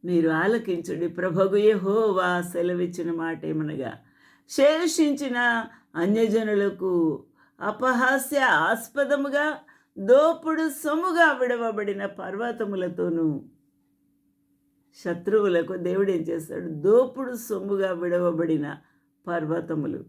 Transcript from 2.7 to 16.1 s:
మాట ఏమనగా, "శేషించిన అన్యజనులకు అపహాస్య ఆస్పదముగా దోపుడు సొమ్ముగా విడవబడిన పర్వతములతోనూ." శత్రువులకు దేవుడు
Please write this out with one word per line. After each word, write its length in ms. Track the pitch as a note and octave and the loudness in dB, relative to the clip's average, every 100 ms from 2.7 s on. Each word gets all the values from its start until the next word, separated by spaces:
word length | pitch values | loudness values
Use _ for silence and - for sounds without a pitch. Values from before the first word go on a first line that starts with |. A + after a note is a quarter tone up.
| F3 F3 F3+ E3+ E3 | -2 -4 -4 -6 -4
మాట 220 | E3 D#3+ D#3 | -6 -6 -6
ఏమనగా, 400 | D#3 D3+ D3+ B2 - _ _ _ _ _ - | -4 -4 -6 -8 -10 _ _ _ _ _ 4
"శేషించిన 800 | C#4 D#4 F4 D#4+ D4+ C#4+ C#4 A#3+ A#3+ A#3 A3 - _ D#3 | 4 4 0 2 0 0 -4 0 0 0 -4 -14 _ -2
అన్యజనులకు 880 | F3 G#3+ A3+ A3 G#3+ G#3 G3+ F#3 F#3 F3 E3 C#3+ - _ _ _ | 0 2 4 2 2 0 0 -2 0 2 2 -2 -10 _ _ _
అపహాస్య 760 | G3+ G#3 B3+ A#3+ B3+ C#4 C4+ C#4+ | -6 -2 0 2 2 2 0 0
ఆస్పదముగా 1080 | C4 D#3 E3 A3 - C4+ C4 C#4+ C#4 C#4 D4+ D4 - _ _ - | 2 4 2 0 -4 -2 0 0 0 0 -2 -4 -12 _ _ -10
దోపుడు 720 | G3 C4 D#4 E4 D#4+ D#4 D#4+ C#4 | 6 6 6 2 -2 -2 -2 -4
సొమ్ముగా 440 | D4+ D#4 F#4 E4+ E4 C4 | -2 -2 0 4 4 4
విడవబడిన 680 | B3 A#3+ A#3 G#3 G#3 G3 G3+ | -2 -2 -2 -4 -4 -4 -6
పర్వతములతోనూ." 1200 | G3 F3+ G3 A#3+ A#3 G#3 G3 F3+ F3 F3 E3+ D#3+ C#3+ - _ _ _ _ _ _ _ _ _ _ _ _ _ _ - | -8 -10 -6 -6 -4 -4 -4 -4 -2 -2 0 0 -2 -8 _ _ _ _ _ _ _ _ _ _ _ _ _ _ -10
శత్రువులకు 680 | F#3 E3+ G3+ G#3+ G3+ F3 E3 F#3 | -6 -4 0 2 4 2 0 -4
దేవుడు 340 | F3 F#3 G3 | -2 0 2